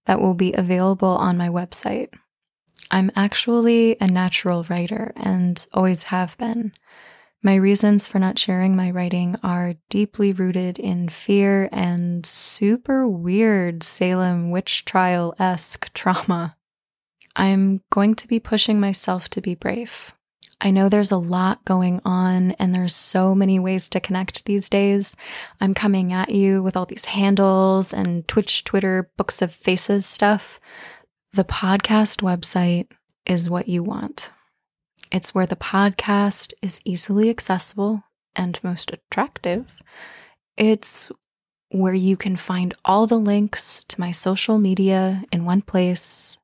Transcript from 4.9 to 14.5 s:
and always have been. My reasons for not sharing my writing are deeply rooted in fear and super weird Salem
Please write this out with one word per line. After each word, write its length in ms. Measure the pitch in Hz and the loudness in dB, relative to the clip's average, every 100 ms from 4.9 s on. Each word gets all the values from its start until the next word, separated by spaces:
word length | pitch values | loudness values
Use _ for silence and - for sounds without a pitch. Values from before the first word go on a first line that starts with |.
| 214 196 - | -6 -8 -6
and 480 | 196 185 180 175 - | -2 0 0 -2 -4
always 320 | - 185 180 | 0 2 0
have 320 | - 185 180 - | -2 -2 -4 -6
been. 340 | 226 233 220 - _ - - - _ _ | -6 -4 -6 -10 _ -20 -20 -20 _ _
My 120 | 196 | 2
reasons 520 | 196 190 202 208 208 - | 4 4 4 4 4 2
for 120 | 196 | 0
not 200 | 190 - | 0 0
sharing 360 | - 185 185 | -2 0 2
my 160 | 190 180 | 2 0
writing 460 | 180 180 180 175 180 | -2 -2 -2 -2 -4
are 320 | 185 180 175 170 - | -4 -2 -4 -6 -4
deeply 420 | 202 208 - 202 | -2 -2 0 0
rooted 460 | 185 185 185 180 180 | 0 -2 -2 -4 -4
in 320 | 196 180 170 | -4 -4 -4
fear 580 | - - 202 196 196 190 | -6 0 2 4 2 0
and 520 | - 180 175 175 175 | -2 -2 0 -2 -2
super 840 | - - - - 202 240 - 269 254 | 0 0 0 2 2 0 0 0 0
weird 760 | 180 170 196 226 202 175 165 | 0 0 2 4 2 0 -2
Salem 680 | - - 185 185 180 175 170 | 0 2 2 2 0 0 -2